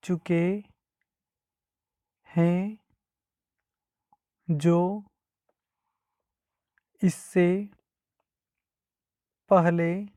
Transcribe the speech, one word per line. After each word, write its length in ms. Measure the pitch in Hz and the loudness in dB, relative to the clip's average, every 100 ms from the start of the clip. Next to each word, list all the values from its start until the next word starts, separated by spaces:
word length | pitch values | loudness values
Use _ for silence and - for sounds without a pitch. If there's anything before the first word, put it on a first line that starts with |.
चुके 400 | - 175 - 170 175 202 208 _ _ _ _ _ _ _ _ _ _ _ _ _ _ _ _ | -6 -8 -2 -2 0 -4 -10 _ _ _ _ _ _ _ _ _ _ _ _ _ _ _ _
हैं 480 | - 170 175 202 214 _ _ _ _ _ _ _ _ _ _ _ _ _ _ _ _ - | 0 2 0 -4 -10 _ _ _ _ _ _ _ _ _ _ _ _ _ _ _ _ -6
जो 320 | 156 165 170 180 208 202 _ _ _ _ _ _ _ _ _ _ _ _ _ _ _ _ _ _ _ | 0 2 2 0 -4 -14 _ _ _ _ _ _ _ _ _ _ _ _ _ _ _ _ _ _ _
इससे 460 | 190 - - 185 175 190 202 _ _ _ _ _ _ _ _ _ _ _ _ _ _ _ _ _ _ | -2 -2 -4 0 2 0 -6 _ _ _ _ _ _ _ _ _ _ _ _ _ _ _ _ _ _
पहले 420 | 190 170 170 170 180 208 | 4 4 0 -2 -4 -8